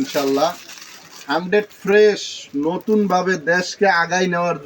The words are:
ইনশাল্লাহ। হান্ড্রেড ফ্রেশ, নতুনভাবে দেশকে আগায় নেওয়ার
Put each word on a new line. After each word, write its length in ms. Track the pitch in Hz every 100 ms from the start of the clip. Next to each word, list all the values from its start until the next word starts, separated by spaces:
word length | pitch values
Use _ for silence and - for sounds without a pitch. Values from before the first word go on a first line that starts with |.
ইনশাল্লাহ। 500 | 131 151 135 139 165 - - - - - - - -
হান্ড্রেড 380 | 156 180 208 208 -
ফ্রেশ, 380 | 196 208 214 190 - - - 143 156
নতুনভাবে 680 | 180 - 214 202 185 185 180 151
দেশকে 340 | 175 180 - 196 170
আগায় 260 | 165 180 185
নেওয়ার 240 | 175 175 143